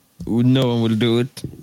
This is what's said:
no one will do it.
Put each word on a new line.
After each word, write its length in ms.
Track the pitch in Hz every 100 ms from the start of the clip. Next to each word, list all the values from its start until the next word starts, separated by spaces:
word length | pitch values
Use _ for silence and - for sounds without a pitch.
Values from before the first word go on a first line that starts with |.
| _ - 90
no 420 | 113 123 131 127
one 120 | 120
will 140 | 113 110
do 220 | 117 117
it. 240 | 123 - - -